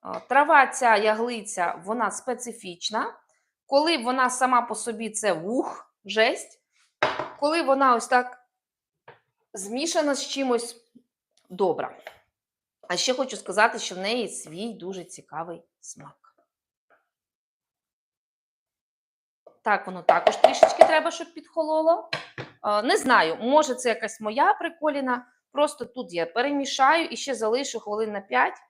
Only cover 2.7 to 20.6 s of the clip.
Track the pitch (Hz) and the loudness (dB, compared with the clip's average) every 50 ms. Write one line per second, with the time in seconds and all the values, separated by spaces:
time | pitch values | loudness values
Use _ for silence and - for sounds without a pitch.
2.7 | 175 175 - - 214 220 277 427 - - _ _ _ _ _ _ _ _ _ _ | -14 -10 -10 -6 -6 -6 -6 -6 -10 -16 _ _ _ _ _ _ _ _ _ _
3.7 | 269 277 302 330 339 285 226 240 254 269 254 247 247 - 269 254 254 240 233 - | 2 2 4 4 0 0 0 -2 0 0 0 0 0 0 0 2 2 2 0 0
4.7 | 220 214 - 240 233 208 226 220 214 - - 208 175 160 165 190 226 262 - - | -6 -8 -6 -8 -8 -8 -8 -8 -8 -2 -2 -2 -2 -2 -4 -4 -4 -2 -4 -4
5.7 | - - - _ _ _ _ 196 196 214 220 247 330 - - - _ _ _ _ | -6 -12 -18 _ _ _ _ -6 0 2 2 2 2 -2 -8 -16 _ _ _ _
6.7 | _ _ _ _ _ _ - - - - - - - - - 294 311 339 302 262 | _ _ _ _ _ _ -4 -2 -2 -6 -10 -12 -8 -4 -2 0 0 0 2 2
7.7 | 269 269 277 262 247 226 226 - 262 247 247 247 - _ _ _ _ _ _ _ | 2 4 4 4 4 2 2 2 2 2 2 0 -10 _ _ _ _ _ _ _
8.7 | _ _ _ _ _ _ _ - - _ _ _ _ _ _ _ _ 214 196 196 | _ _ _ _ _ _ _ -20 -20 _ _ _ _ _ _ _ _ -14 -10 -8
9.7 | 226 254 294 330 - 349 302 294 277 262 - - - 269 269 254 247 226 233 - | -6 -6 -4 -2 0 0 0 0 0 -2 -4 -8 -6 -4 -2 0 0 -2 -2 -6
10.7 | - _ _ _ _ - _ _ _ _ _ _ _ _ _ _ 185 185 202 185 | -14 _ _ _ _ -20 _ _ _ _ _ _ _ _ _ _ -4 0 0 0
11.7 | 156 147 143 127 - - - - - _ _ _ _ _ _ _ _ _ _ _ | 2 0 -4 -8 -10 -14 -20 -20 -20 _ _ _ _ _ _ _ _ _ _ _
12.7 | _ _ - - 180 175 - - 254 262 269 254 - 196 - - 185 202 214 233 | _ _ -10 -8 -6 -4 -2 -2 0 -2 -2 -6 -6 -14 -12 -6 0 2 2 2
13.7 | - 226 - - 190 180 190 202 233 254 226 180 - - - - 151 175 208 240 | 2 -2 -10 -10 -10 -8 -6 -4 -4 -4 -4 -6 -8 -12 -16 -14 -12 -10 -10 -10
14.7 | 220 - 170 180 196 185 170 - - - 143 _ - 151 165 175 170 - _ _ | -10 -10 -12 -12 -12 -12 -14 -16 -18 -20 -20 _ -12 -12 -10 -10 -12 -16 _ _
15.7 | _ _ _ - - - 151 - - _ _ _ _ _ _ _ _ _ _ _ | _ _ _ -20 -20 -20 -20 -20 -20 _ _ _ _ _ _ _ _ _ _ _
16.7 | _ _ _ _ _ _ _ _ _ _ _ _ _ _ _ _ _ _ _ _ | _ _ _ _ _ _ _ _ _ _ _ _ _ _ _ _ _ _ _ _
17.7 | _ _ _ _ _ _ _ _ _ _ _ _ _ _ _ _ _ _ _ _ | _ _ _ _ _ _ _ _ _ _ _ _ _ _ _ _ _ _ _ _
18.7 | _ _ _ _ _ _ _ _ _ _ _ _ _ _ _ - _ _ _ 226 | _ _ _ _ _ _ _ _ _ _ _ _ _ _ _ -20 _ _ _ 0
19.7 | 208 190 - - 185 180 170 - 170 175 180 - - - - - 277 - | 0 0 0 -6 -12 -4 2 4 4 6 4 2 2 6 4 4 6 8